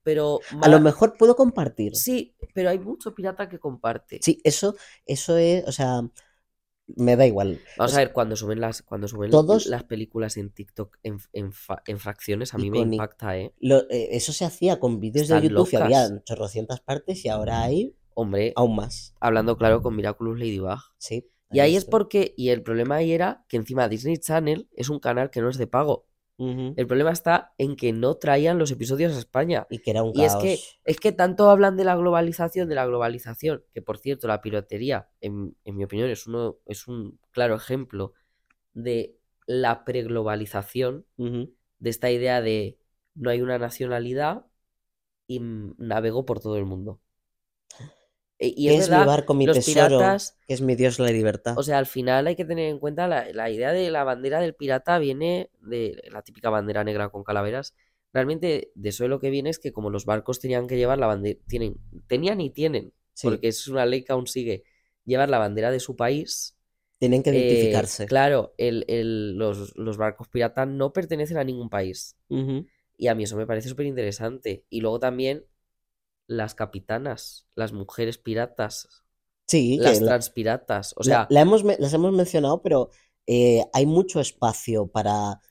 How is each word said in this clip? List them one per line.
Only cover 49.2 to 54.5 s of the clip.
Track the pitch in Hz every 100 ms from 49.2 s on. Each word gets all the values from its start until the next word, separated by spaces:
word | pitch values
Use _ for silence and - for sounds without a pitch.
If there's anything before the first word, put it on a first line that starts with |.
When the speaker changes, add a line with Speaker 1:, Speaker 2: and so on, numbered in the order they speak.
| 139
Speaker 2:
mi | 139 135
Speaker 1:
los | 143
Speaker 2:
tesoro, |
Speaker 1:
piratas, | 123 147 147 131 190 196 - - -
Speaker 2:
que |
es | 127
mi | 131
dios, | 123 131 120
la | 123
libertad. | 113 107 95 117
Speaker 1:
o | 120
sea, | 143 139
al | 135
final | 131 127 131 151
hay | 175
que |
tener | 165 165 156
en | 143
cuenta | 147 151 180
la, | 147 -
la | 110 113
idea | 110 131
de | 180 175
la | 156
bandera | 135 123 135 151
del | 170